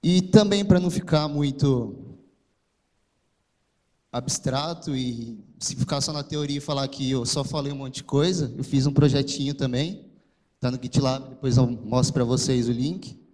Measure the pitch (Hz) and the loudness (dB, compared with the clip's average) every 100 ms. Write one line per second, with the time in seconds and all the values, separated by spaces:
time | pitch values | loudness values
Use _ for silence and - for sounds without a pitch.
0 | 175 180 185 208 208 202 202 180 180 - | 4 2 8 8 8 0 4 2 2 -4
1 | - 156 151 147 143 135 143 127 110 - | 0 0 0 0 -2 2 2 2 -2 -10
2 | - - _ _ _ _ _ _ _ _ | -16 -20 _ _ _ _ _ _ _ _
3 | _ _ _ _ _ _ _ _ _ _ | _ _ _ _ _ _ _ _ _ _
4 | _ 123 127 - - 131 151 170 - 135 | _ -8 -4 -4 -2 -2 -4 -6 -6 -4
5 | 127 120 117 110 - - - - - 143 | -4 -6 -10 -14 -18 -12 -10 -4 -2 -2
6 | 135 151 143 151 147 143 139 143 135 - | -4 -6 -6 -6 -4 -4 -4 -4 -4 -4
7 | 131 131 113 151 135 156 139 143 135 127 | -2 -2 -2 -4 -2 -4 -6 -6 -10 -12
8 | - 139 165 180 135 117 135 139 139 139 | -2 2 2 0 -2 -4 0 2 4 4
9 | 143 139 139 - 139 143 135 123 156 202 | 4 4 0 -2 -4 -2 -2 -2 -4 -6
10 | - _ _ _ _ _ 123 127 123 - | -16 _ _ _ _ _ -4 -4 -2 0
11 | 135 131 131 - 135 123 123 120 107 123 | 2 -2 -8 -6 2 4 4 0 -2 0
12 | 123 - 120 123 131 127 117 120 135 185 | 0 0 0 0 0 0 0 0 -2 -4
13 | - - _ | -10 -18 _